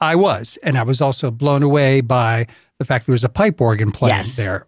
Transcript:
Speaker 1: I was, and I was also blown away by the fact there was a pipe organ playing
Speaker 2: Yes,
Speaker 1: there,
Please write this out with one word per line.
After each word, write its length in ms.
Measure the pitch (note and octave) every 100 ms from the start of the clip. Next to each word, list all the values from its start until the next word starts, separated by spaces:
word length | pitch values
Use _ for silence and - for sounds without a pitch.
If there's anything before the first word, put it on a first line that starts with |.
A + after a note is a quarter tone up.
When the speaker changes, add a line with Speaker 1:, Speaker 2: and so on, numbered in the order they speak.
Speaker 1:
I 140 | D#3+ E3+
was, 420 | G3 G2+ A2+ -
and 140 | - C3
I 40 |
was 180 | A2+ C3
also 300 | C#3+ - C3
blown 320 | A#2 C#3+ C#3+
away 380 | C#3+ D3 C3+ C3+
by 460 | A#2+ B2+ A2+ A2+ A#2 - _ _
the 60 |
fact 220 | C3 B2+ -
there 60 |
was 120 | B2
a 40 | A#2+
pipe 320 | - G#3 E3
organ 300 | A#2 G#2+ G#2+
playing 240 | - B2 A2+
Speaker 2:
Yes, 200 | G2 B2+
Speaker 1:
there, 300 | G2+ F#2+